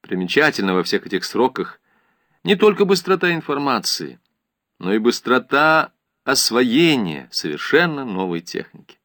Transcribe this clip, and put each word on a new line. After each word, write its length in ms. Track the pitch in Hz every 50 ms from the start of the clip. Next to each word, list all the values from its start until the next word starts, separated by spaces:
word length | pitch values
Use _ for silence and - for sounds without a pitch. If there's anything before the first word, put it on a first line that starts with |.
Примечательно 720 | - - 98 92 92 90 - 139 151 151 - - 101 95 92
во 100 | 92 85
всех 220 | - - 95 -
этих 180 | - 101 90 -
сроках 560 | - - 104 123 131 - - 90 - - _ _ _ _ _ _ _ _ _ _ _ _ _ _
не 120 | 165 208
только 300 | 190 214 214 202 - 202
быстрота 480 | 180 196 185 - 180 190 180 180 175 170
информации, 840 | 160 - - 143 139 143 139 127 110 - - - - 82 67 62 _ _ _ _ _ _ _ _ _ _ _ _ _
но 140 | 87 92 101
и 60 | 110
быстрота 960 | 107 120 113 - _ 117 123 127 - _ - 139 151 156 156 160 - - _ _ _ _ _ _ _
освоения 1040 | 135 135 127 - - 110 120 127 120 113 147 170 165 147 127 104 85 76 69 64 -
совершенно 760 | - - - 80 73 73 - - - 151 175 170 151 143 135
новой 360 | 117 95 92 95 92 85 85
техники. 580 | 85 - - - - - - - - _ - _